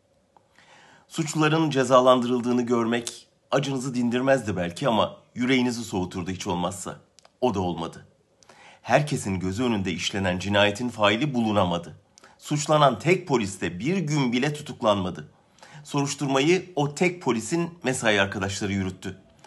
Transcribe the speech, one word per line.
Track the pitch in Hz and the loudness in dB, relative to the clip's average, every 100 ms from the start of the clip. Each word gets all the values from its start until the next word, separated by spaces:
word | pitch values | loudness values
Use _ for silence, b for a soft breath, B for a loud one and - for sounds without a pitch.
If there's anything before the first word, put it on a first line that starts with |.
| _ _ _ _ _ b b b b b b | _ _ _ _ _ b b b b b b
Suçluların | - 147 156 151 160 160 | -6 -4 0 2 2 2
cezalandırıldığını | 131 120 127 127 127 120 123 117 123 | 0 4 6 8 4 4 -2 0 0
görmek | 117 120 113 120 120 - - _ _ | 2 0 0 -2 -4 -12 -20 _ _
acınızı | 139 139 135 131 123 | -2 0 -4 -4 -2
dindirmezdi | 120 120 131 135 107 92 | 0 0 2 2 2 -4
belki | 87 - 143 | -4 -2 0
ama | 113 92 - _ - | 2 0 -2 _ -4
yüreğinizi | 123 131 123 117 | 0 2 2 -2
soğuturdu | 110 101 90 92 90 | -6 -4 -4 -6 -6
hiç | 95 104 | -6 -4
olmazsa. | 90 87 92 85 - _ _ _ _ | -4 -4 -6 -10 -14 _ _ _ _
O | 123 | -2
da | 101 | 0
olmadı. | 90 85 82 - - _ _ _ B B B B | -2 -4 -8 -12 -20 _ _ _ B B B B
Herkesin | - 131 147 131 104 92 | 0 2 2 -2 -2 -2
gözü | 92 92 | -2 -2
önünde | 127 107 95 | 0 0 0
işlenen | 85 - 104 95 90 | -4 -4 -2 -2 -2
cinayetin | 95 104 104 104 123 | 0 4 4 2 -6
faili | 113 104 110 147 | 2 2 2 0
bulunamadı. | 123 110 104 90 87 - - _ _ b b | 0 2 2 2 0 -6 -16 _ _ b b
Suçlanan | - 147 147 151 143 110 | -6 -4 2 4 4 4
tek | 170 180 - | 2 0 2
polis | 131 98 - | 0 0 -4
de | 92 87 | -6 -4
bir | 123 190 | -4 -2
gün | 151 151 131 | -2 0 0
bile | 120 143 | 0 -2
tutuklanmadı. | 147 - - 117 101 90 87 78 _ _ B B 151 | -4 -10 -2 2 2 0 -6 -14 _ _ B B -20
Soruşturmayı | - 143 139 - 139 135 147 185 - - | -6 -2 -2 -2 0 2 4 2 0 -2
o | 143 147 | -2 0
tek | 180 175 | 0 0
polisin | - 113 107 170 170 - | -2 -2 0 -2 -2 -4
mesai | 123 127 117 104 | -4 -2 2 2
arkadaşları | 98 101 98 98 104 | 2 -2 -6 -4 -4
yürüttü. | 98 95 92 98 98 _ b | -2 -4 -6 -12 -12 _ b